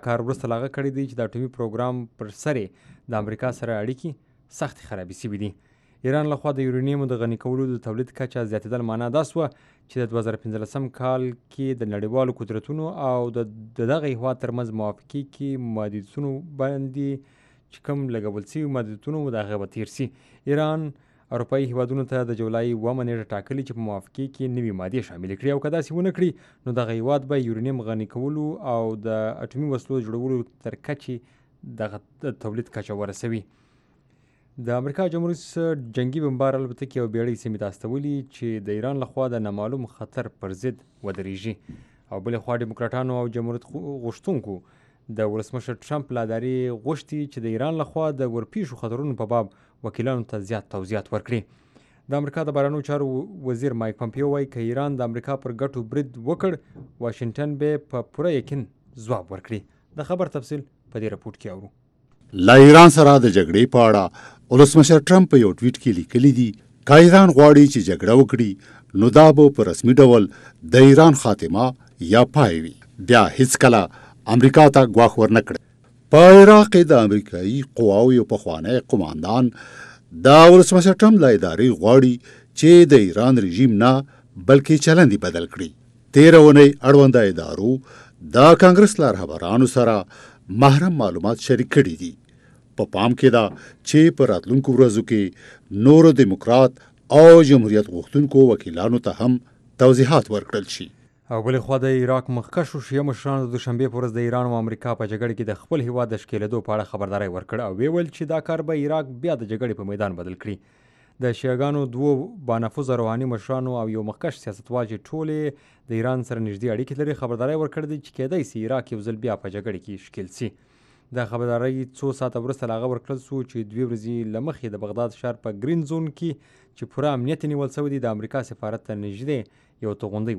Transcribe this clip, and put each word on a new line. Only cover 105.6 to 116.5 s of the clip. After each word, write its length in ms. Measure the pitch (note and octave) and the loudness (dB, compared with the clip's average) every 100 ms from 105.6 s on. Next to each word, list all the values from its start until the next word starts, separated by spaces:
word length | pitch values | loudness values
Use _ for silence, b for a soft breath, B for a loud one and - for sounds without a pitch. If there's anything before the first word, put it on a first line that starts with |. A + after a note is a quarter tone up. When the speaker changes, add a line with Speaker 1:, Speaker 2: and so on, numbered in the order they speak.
| - D#3+ B2 | -8 -8 -6
Speaker 1:
هیواد 200 | B2 A#2+ | -6 -6
د 60 | A2 | -8
ښکېلېدو 420 | - A2 G#2 A#2 - | -10 -10 -8 -8 -6
په 40 | G#2+ | -8
اړه 140 | G2 | -8
خبرداری 360 | G2 G2+ G2+ G2+ | -10 -8 -8 -8
ورکړ، 240 | F2+ - A#2 A2 | -10 -12 -10 -10
او 100 | F#2+ | -6
ویې 140 | C#3 | -4
ویل 140 | E3+ E3+ | -4 -6
چې 160 | - D3+ | -10 -8
دا 60 | D#3+ - | -8 -8
کار 140 | D#3+ D3+ | -8 -6
به 80 | D#3 | -6
عراق 340 | C#3+ D#3 C3+ B2 | -6 -6 -8 -10
بیا 120 | E3+ C#3 | -8 -8
د 80 | G#2+ | -8
جګړې 240 | A2 B2 G#2 | -8 -8 -10
په 100 | G2+ | -10
میدان 260 | G2+ G2+ F2 | -8 -8 -8
بدل 140 | F2+ F#2 | -14 -14
کړي. 160 | G#2+ G2 _ _ _ _ _ - | -14 -16 _ _ _ _ _ -10
د 160 | B2+ A2+ | -8 -6
شیعهګانو 440 | C3 B2 C#3+ D3 C#3 | -6 -6 -6 -6 -8
دوو 160 | A#2+ D3 C3+ F#3 A3+ B2 | -6 -4 -4 -6 -12 -8
بانفوذه 460 | A2+ A2+ - C3 B2 | -6 -6 -8 -6 -6
روحاني 280 | A2+ A#2 C3 | -6 -6 -8
مشرانو 420 | A2+ - C3 B2+ B2 | -10 -10 -10 -8 -8
او 40 | A2 | -8
یو 100 | A2 G#2+ | -10 -12
مخکښ 320 | - E3 - - | -12 -12 -12 -16
سیاستوال 440 | G2+ - B2 A2+ | -18 -10 -8 -8
چې 160 | A2 - | -12 -14
ټولې 340 | D#3 D#3 D3+ D3+ D3 _ _ - | -12 -10 -8 -10 -12 _ _ -10
د 60 | A2+ | -8
ایران 260 | A#2+ C3 A#2+ | -6 -6 -8
سره 140 | A#2 | -10
نږدې 220 | A2 | -10